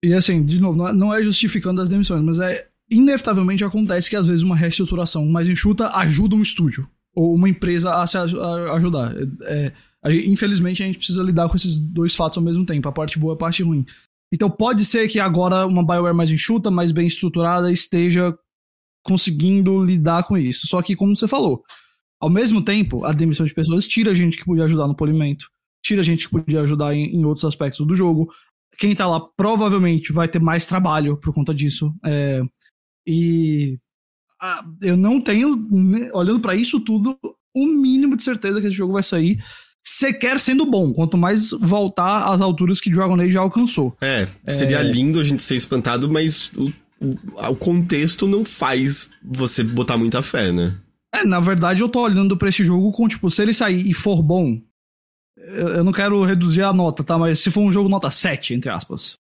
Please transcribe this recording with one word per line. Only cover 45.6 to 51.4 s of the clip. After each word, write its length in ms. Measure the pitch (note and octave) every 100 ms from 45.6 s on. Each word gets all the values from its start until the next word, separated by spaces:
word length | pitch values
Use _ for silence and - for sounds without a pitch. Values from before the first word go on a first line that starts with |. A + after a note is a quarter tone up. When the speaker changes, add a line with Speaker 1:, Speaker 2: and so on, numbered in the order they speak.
| - C3+ B2 B2 C#3+
Speaker 2:
mas 420 | D#3 D#3+ D3 - -
o, 160 | C3+ - _ _
o, 480 | C#3 C3 - - G#2+
o 40 | B2+
contexto 720 | - F3 F3 D3 D#3 - G3
não 180 | G3 A3+
faz 640 | - C#3 C3 C3+ C#3 - _
você 400 | - B2+ B2+ -
botar 340 | A2+ A#2+ B2 A#2
muita 240 | A2+ B2
fé, 300 | C#3 - G2
né? 240 | F2 F2 F#2+ - _ _
Speaker 1:
É, 120 | - F#4+
na 140 |
verdade 420 | F3+